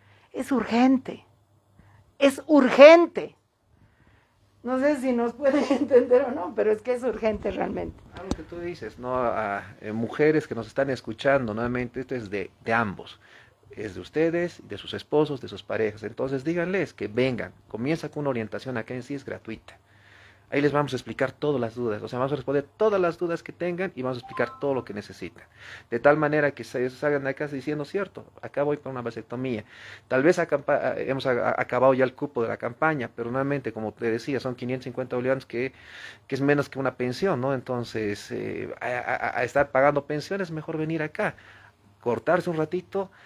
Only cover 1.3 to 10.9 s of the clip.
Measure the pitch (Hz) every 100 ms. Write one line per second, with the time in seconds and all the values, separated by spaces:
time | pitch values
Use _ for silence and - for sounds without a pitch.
1.3 | _ _ _ _ _ - - _ - 277
2.3 | 277 - 294 254 - 294 339 330 190 151
3.3 | - _ _ _ _ _ _ _ _ _
4.3 | _ _ _ 240 254 285 277 254 233 233
5.3 | 233 277 285 - 262 269 254 254 247 262
6.3 | 302 349 226 208 214 254 247 247 - 220
7.3 | 208 208 185 185 180 165 - - - 190
8.3 | 180 156 175 175 175 107 120 123 127 117
9.3 | 101 104 101 92 - 107 110 113 - 151
10.3 | 156 - 117 110 - 135